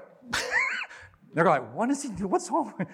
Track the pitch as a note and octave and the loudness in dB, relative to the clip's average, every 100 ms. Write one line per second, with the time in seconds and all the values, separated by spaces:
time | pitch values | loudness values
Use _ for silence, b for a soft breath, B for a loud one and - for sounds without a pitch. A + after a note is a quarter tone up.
0 | - - B3 - - - C6+ C6+ - - | -16 -20 -6 -4 0 0 0 -2 -8 -14
1 | - - - - E3+ D3 A#2 C3+ A#3+ C#4 | -20 -20 -4 4 6 4 2 -2 0 0
2 | C#4+ F3 G3 E4+ - D4 A3+ - F#3 | -2 -6 0 0 2 0 0 -4 -6